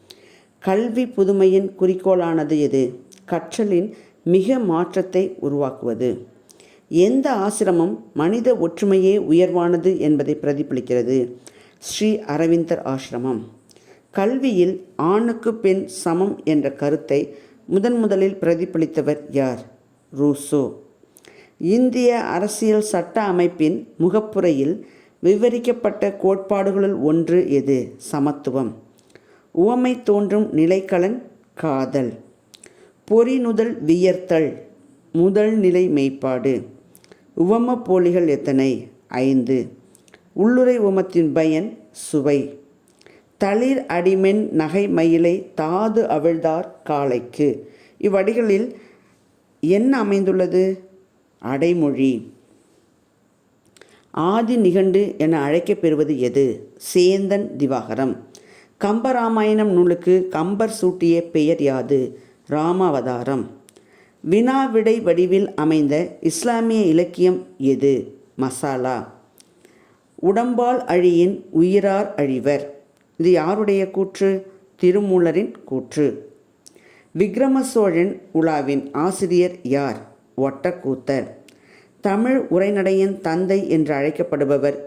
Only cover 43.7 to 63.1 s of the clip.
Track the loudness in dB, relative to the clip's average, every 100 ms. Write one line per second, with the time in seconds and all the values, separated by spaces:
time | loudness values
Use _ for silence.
43.7 | -2 -2 0 2 2 2 2 0 -2 0
44.7 | 0 0 2 2 4 2 0 -6 -6 -4
45.7 | -2 0 0 0 0 0 0 -2 -2 -6
46.7 | -12 -4 -2 0 -2 -4 -2 0 0 -10
47.7 | -20 _ -4 0 0 0 0 2 0 0
48.7 | -8 -20 _ _ _ _ _ _ -6 0
49.7 | 2 2 2 0 0 2 0 0 2 0
50.7 | -2 -12 _ _ _ _ _ -6 0 0
51.7 | 2 0 2 0 0 -8 -20 _ _ _
52.7 | _ _ _ _ _ _ _ _ _ _
53.7 | _ -20 _ _ -4 0 0 0 2 4
54.7 | 4 4 2 0 0 0 0 2 0 0
55.7 | 0 2 2 0 0 0 2 0 -2 -10
56.7 | -18 -2 2 4 2 0 -2 -4 -4 -2
57.7 | -2 -4 -4 -4 -4 -12 -20 -20 -20 _
58.7 | -6 -2 0 0 0 0 2 2 2 2
59.7 | 4 4 2 2 2 2 -2 -2 -2 -2
60.7 | 0 -2 0 2 2 0 0 0 2 0
61.7 | -2 0 0 -2 -8 -20 _ -6 -2 0
62.7 | 0 0 0 -2